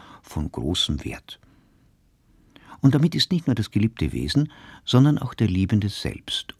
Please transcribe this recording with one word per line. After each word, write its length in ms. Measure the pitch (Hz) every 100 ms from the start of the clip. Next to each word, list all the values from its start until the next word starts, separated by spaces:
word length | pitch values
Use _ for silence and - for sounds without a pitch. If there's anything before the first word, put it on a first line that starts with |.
| - -
von 300 | - 78 73
großem 520 | - 65 82 - 73 -
Wert. 340 | - - - _ _ _ _ _ _ _ _ _ _ _ - - -
Und 140 | 139 147
damit 200 | 160 156
ist 160 | -
nicht 160 | 175 -
nur 80 | 117
das 160 | 104
geliebte 400 | 101 110 - 71
Wesen, 400 | 60 65 143 151 - - - -
sondern 320 | 123 143 151
auch 160 | 127
der 140 | - 107
Liebende 400 | 92 95 107 101
selbst 640 | - - - - - -